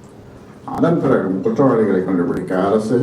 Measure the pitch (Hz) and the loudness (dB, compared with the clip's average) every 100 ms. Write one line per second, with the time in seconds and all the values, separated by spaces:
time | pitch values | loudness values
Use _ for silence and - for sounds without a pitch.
0 | - - - - - - - - 165 160 | -20 -20 -20 -20 -20 -18 -10 0 0 2
1 | 135 104 95 95 110 113 135 113 104 92 | 0 0 0 -2 -2 2 2 2 2 0
2 | 92 90 87 101 92 92 98 107 - 127 | 0 -2 -2 -4 -4 -2 0 0 0 0